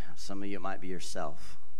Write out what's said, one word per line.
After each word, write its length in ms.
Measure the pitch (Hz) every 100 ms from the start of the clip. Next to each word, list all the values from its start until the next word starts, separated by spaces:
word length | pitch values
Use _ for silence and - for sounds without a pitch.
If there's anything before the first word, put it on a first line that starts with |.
| - -
Some 260 | - 98
of 80 | 101
you, 60 | 98
it 60 |
might 200 | 92 95
be 60 | 92
yourself. 720 | 90 - 98 80 76 - - - -